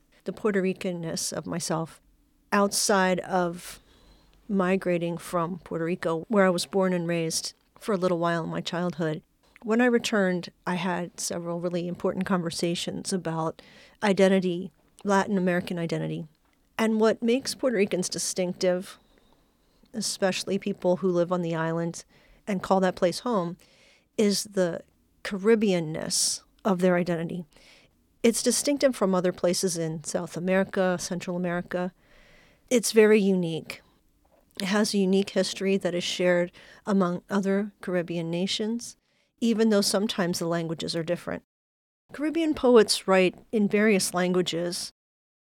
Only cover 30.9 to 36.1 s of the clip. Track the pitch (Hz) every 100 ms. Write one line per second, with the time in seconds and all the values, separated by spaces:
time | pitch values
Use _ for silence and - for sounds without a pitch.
30.9 | 175 - 175 185 175 180 175 175 180 180
31.9 | - _ - - - _ _ - 247 -
32.9 | 220 214 214 196 185 170 160 - - _
33.9 | _ _ _ _ _ _ - 190 208 214
34.9 | 208 185 190 196 196 190 - 196 196 180
35.9 | 175 -